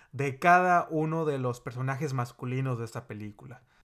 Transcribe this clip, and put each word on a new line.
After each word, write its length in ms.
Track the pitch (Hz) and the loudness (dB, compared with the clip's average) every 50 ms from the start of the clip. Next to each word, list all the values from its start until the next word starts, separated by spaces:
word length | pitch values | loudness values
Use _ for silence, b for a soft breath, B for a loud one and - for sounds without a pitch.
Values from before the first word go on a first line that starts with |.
| B B | B B
de 260 | - 123 135 143 131 - | -8 -4 -4 -4 -4 2
cada 500 | - 175 175 180 180 180 175 175 - - | 6 6 8 8 8 6 4 4 2 0
uno 340 | 156 156 156 156 160 165 160 | -2 -2 -2 0 0 0 0
de 140 | 151 143 135 | 0 0 0
los 220 | 127 127 123 - | -2 -2 -4 -4
personajes 520 | - 139 120 127 131 127 - 127 160 143 131 | -8 -10 -8 -4 -4 -4 -4 -4 -4 -4 -2
masculinos 640 | 131 120 123 - - - 123 127 131 135 135 127 113 | -2 -4 -4 -6 -10 -8 -6 -4 -2 -2 -2 -2 -4
de 80 | 117 | -6
esta 220 | 113 - 123 - - | -8 -8 -12 -12 -10
película. 560 | 110 104 107 104 104 - 135 131 120 - _ b b b | -12 -12 -12 -12 -14 -16 -18 -20 -20 -20 _ b b b